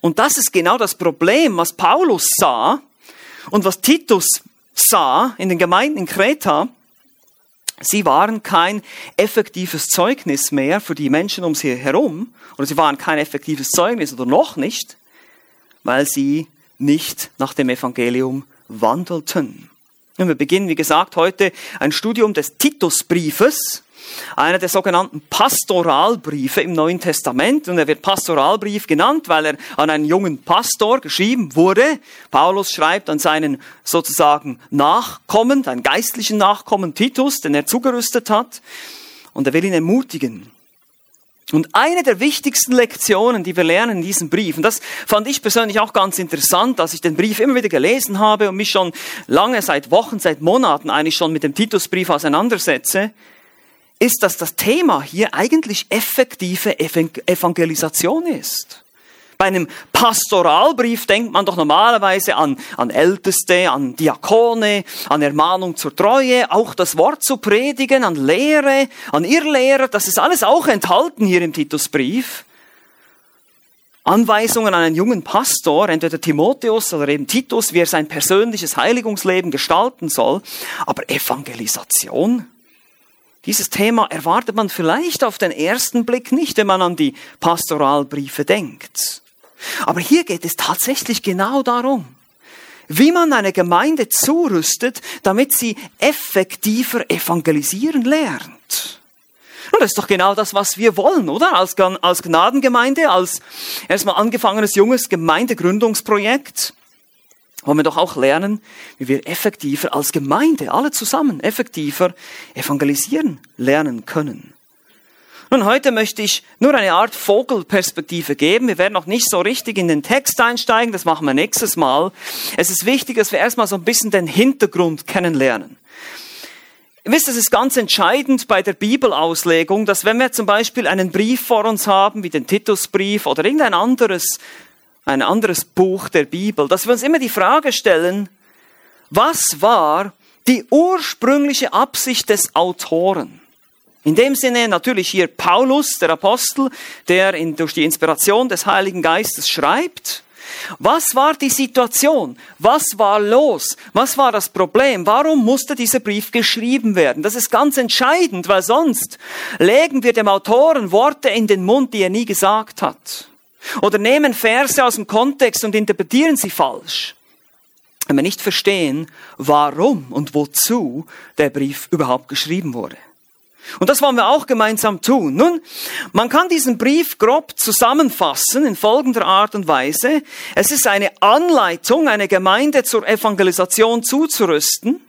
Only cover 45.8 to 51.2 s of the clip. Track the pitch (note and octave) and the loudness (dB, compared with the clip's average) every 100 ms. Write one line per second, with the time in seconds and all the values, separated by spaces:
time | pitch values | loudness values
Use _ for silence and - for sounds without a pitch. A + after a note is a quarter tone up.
45.8 | G#3+ A3 F#3+ F#3 F3+ D#3 C#3 F3+ A#3 B3 | 0 0 0 -2 -4 -2 0 2 2 0
46.8 | E3 D#3+ F3 D#3 G#3 G#3+ C4+ B3 G#3+ D3+ | -2 -2 -2 0 -2 0 2 2 0 0
47.8 | D3+ B3+ - G3 G#3+ G#3+ G#3 F#3+ G#3 G3+ | 2 0 -2 0 2 2 0 -2 -2 0
48.8 | F3+ - - - - C#3+ G#3 B3 G3 D3 | -2 -4 -14 -14 0 2 2 0 0 -2
49.8 | C3 F3 A#3 A3 F3+ D3 D#3 A#3+ A#3+ D3+ | 2 2 2 -2 -2 0 2 2 2 0
50.8 | D#3+ C#3+ D#3 D#3 | 0 -2 0 -2